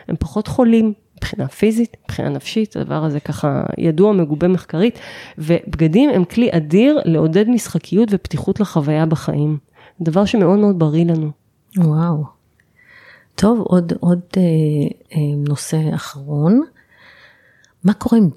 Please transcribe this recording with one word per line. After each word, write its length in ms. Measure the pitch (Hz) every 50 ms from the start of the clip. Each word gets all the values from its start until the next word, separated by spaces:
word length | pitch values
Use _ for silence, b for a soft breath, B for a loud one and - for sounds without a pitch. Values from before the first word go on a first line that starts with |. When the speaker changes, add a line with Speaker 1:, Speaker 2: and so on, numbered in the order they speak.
| B
Speaker 1:
הם 80 | - - 156
פחות 280 | - - - 208 220
חולים, 460 | - - - 254 226 226 226 220 214 202 - _ _ _ _
מבחינה 280 | - - - - 131
פיזית, 500 | 135 - - - 220 220 226 233 - - - _
מבחינה 260 | - - - 147 139
נפשית, 460 | 143 139 - - - 226 220 208 -
הדבר 300 | - 135 131 143 156 156
הזה 140 | 156 143 147
ככה 440 | - - 147 - - 147 139 131 - - -
ידוע, 360 | - - 165 156 156 196 214 208
מגובה 340 | 190 170 143 151 147 180
מחקרית, 520 | 180 185 180 - - - 156 196 240 233 B B B B B B B B
ובגדים 720 | - 156 156 170 - - - 156 147 165 160 156 220 277 302
הם 160 | 254 185 175
כלי 240 | - - 226 240 -
אדיר 480 | - 170 151 151 160 196 233 277 302 294 -
לעודד 440 | 175 165 151 156 160 160 190 214 220
משחקיות 600 | 247 220 - - - 165 - - - 190 233 220
ופתיחות 480 | 202 180 - - - 139 - - 190 -
לחוויה 460 | 208 - - 165 143 147 151 151 160
בחיים. 520 | 160 165 - - - 156 147 147 151 156 147 - b b b b b b -
דבר 240 | 175 160 156 185 208
שמאוד 340 | 196 - 226 190 160 190 208
מאוד 200 | 208 208 196 175
בריא 260 | 160 151 147 165 170
לנו. 260 | 170 170 160 156 151 147 _ _ _ _ _ _ _ -
Speaker 2:
וואו. 460 | 196 175 156 151 156 165 175 165 151 151 - - _ _ _ _ b b b b b b b b b b b b b b b _
טוב, 240 | - - 208 240 226
עוד, 340 | 190 - 180 180 170 170 - -
עוד, 200 | - 175 175 175 175 _ -
אה, 40 | 190 185 170 160 160 156 151 151 147 143 - - - _ _ -
אה, 40 | 160 151 147 147 147 147
נושא 300 | 147 147 - - - - 160 156 151 -
אחרון. 640 | 127 - - - 143 139 143 151 147 151 170 208 262 320 - b b b b b b b b b b b b b b b b b b b b b _ -
מה 100 | 180 214
קורה 240 | - - 247 233
עם 120 | 233 208 165 127